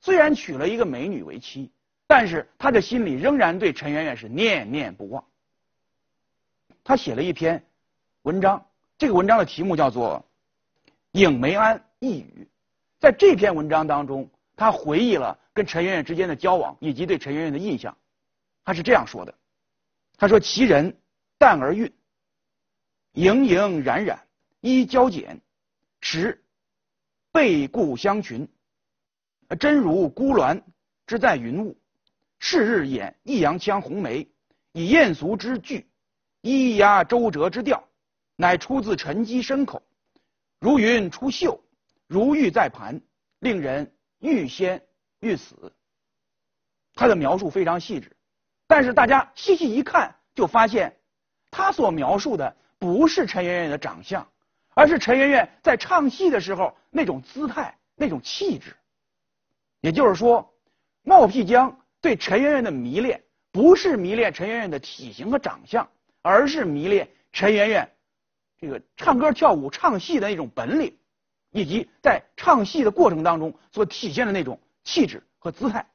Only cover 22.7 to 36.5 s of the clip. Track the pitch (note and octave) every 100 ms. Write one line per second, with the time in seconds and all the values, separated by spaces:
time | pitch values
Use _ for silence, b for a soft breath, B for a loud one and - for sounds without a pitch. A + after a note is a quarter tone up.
22.7 | _ _ _ _ - F3+ A3+ C4+ F3 G3+
23.7 | E3+ C3 B2 G3+ - _ _ _ _ A3+
24.7 | C4 B3+ B3+ B3+ E3+ - - _ _ _
25.7 | _ _ _ - D#3+ G3 - _ _ _
26.7 | _ _ _ _ _ _ D#4+ C#4 D#3+ C#3
27.7 | A3+ E3+ A#2+ G3+ G#3 - A#2 D3 _ _
28.7 | _ _ _ _ _ _ _ _ E3+ D4
29.7 | D4 G3+ D#3+ F4 - C4+ B3 C3 - _
30.7 | _ _ _ _ A3+ B3+ D#3 A#2 D3 G#3+
31.7 | - _ _ _ _ _ _ - F4+ A3
32.7 | A3+ C#3 C3 G2 - - C4 E3 E3+ G3+
33.7 | G3+ C3 F3 D#3+ B2+ - _ _ _ _
34.7 | D#3+ E3+ D4+ C4 D#3 D#3 G#3 A3+ B3+ -
35.7 | B3 - _ _ _ _ _ A3